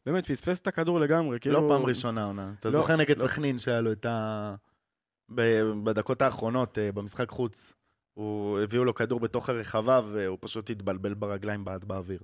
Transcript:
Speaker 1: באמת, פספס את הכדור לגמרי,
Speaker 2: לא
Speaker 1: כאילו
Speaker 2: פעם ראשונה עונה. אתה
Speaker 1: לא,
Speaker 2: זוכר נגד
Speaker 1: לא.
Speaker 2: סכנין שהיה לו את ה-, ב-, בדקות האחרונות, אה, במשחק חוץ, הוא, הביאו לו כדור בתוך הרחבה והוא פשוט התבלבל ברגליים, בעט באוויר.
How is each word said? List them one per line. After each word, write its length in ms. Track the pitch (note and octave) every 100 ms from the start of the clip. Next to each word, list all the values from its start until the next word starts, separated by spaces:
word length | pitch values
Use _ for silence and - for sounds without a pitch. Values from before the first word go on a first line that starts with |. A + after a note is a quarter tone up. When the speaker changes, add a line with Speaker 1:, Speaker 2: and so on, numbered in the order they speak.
| C3+
Speaker 1:
באמת, 200 | F3+ -
פספס 300 | C3+ - F3+
את 60 | G3+
הכדור 340 | F3+ E3 F3
לגמרי, 360 | D3 E3 D#3 A#2+
Speaker 2:
לא 40 |
Speaker 1:
כאילו 280 | C#3+ C#3+ D3+
Speaker 2:
פעם 140 | C#3 B2+
ראשונה 380 | B2 A#2+ A2+
עונה. 280 | G#2 G2+ G2 G2+
אתה 100 | A2
Speaker 1:
לא, 40 |
Speaker 2:
זוכר 220 | C#3+ D#3+ D#3+
נגד 220 | D3 C#3+
Speaker 1:
לא. 60 | C3
Speaker 2:
סכנין 320 | - C#3+ B2+
שהיה 220 | C3 A#2
לו 120 | A#2
את 140 | G#2+ A#2+
ה-, 480 | A2+ A2 G#2+ G#2 G2 _ _ _ _ _ _ _
ב-, 280 | A#2+ A#2 A2 A2 G#2
בדקות 380 | A2 G#2+ G#2 B2+
האחרונות, 560 | C3+ A2 A2+ B2+ A#2+ -
אה, 140 | G#2
במשחק 380 | G2+ G#2 - A#2+
חוץ, 420 | - A#2+ - - _ _ _ _
הוא, 440 | - G#2+ G#2+ G2+ G2+
הביאו 240 | G#2 A#2+
לו 100 | B2+
כדור 260 | G#2+ A#2 B2
בתוך 280 | A2+ B2 B2
הרחבה 520 | A#2+ G#2+ A2+ A2+ A2 G#2+
והוא 260 | G#2 F#2+ F#2
פשוט 300 | G#2 A2+ G#2
התבלבל 440 | A2 F#2+ F#2 G2+
ברגליים, 500 | G#2 G#2 G2+ G#2 G#2
בעט 200 | F#2+ F#2+
באוויר. 360 | F#2+ F#2+ F2+ F#2